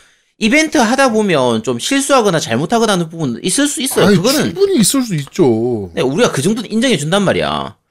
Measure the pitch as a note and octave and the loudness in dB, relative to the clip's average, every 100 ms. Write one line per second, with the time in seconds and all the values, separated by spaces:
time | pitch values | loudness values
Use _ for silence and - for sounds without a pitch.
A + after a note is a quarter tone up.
0 | _ _ _ _ G#3+ D4 D#4+ D#4 A3 C4+ | _ _ _ _ 0 2 2 2 2 2
1 | C4+ A3 G#3 D3+ B2+ A2+ A#2+ A#2+ - C#4 | 2 2 2 2 2 0 -2 -4 -2 -2
2 | C4+ C4+ G#3 E3 - A#2 E3 A#3 A3+ F#3 | 2 2 2 0 -2 -2 0 0 2 0
3 | D#3+ E3 D3 A2+ - - D4 D#4+ - A3+ | -2 -4 -6 -4 -4 -2 -2 -4 -4 2
4 | F3 G3 G#3 D4 F#3+ F3 G4 F4 G3 C4+ | 4 4 2 0 -2 0 0 2 2 0
5 | A#3+ D#3+ C3+ - C#3+ A2 B2 A2+ F#2 E2 | -2 -4 -4 0 2 2 0 -4 -6 -4
6 | B2+ D#3 A#3 - D#3 A3+ F#3+ G#3+ C4 F3 | -2 0 0 0 -2 -2 -4 -2 0 0
7 | D3 G3 F3+ F#2+ D2 D2 C2+ - _ | 0 0 0 0 -2 -4 -8 -12 _